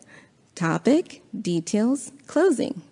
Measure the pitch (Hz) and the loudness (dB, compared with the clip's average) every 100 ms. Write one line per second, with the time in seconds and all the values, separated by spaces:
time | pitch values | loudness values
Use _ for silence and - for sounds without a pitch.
0 | - - - _ _ - 165 160 226 311 | -20 -20 -20 _ _ -4 -2 0 2 2
1 | - - _ 202 180 170 160 208 233 285 | 0 -10 _ -8 -2 -2 0 0 0 0
2 | - - - 294 370 247 - - - | -6 -18 -4 2 2 2 -2 -8 -8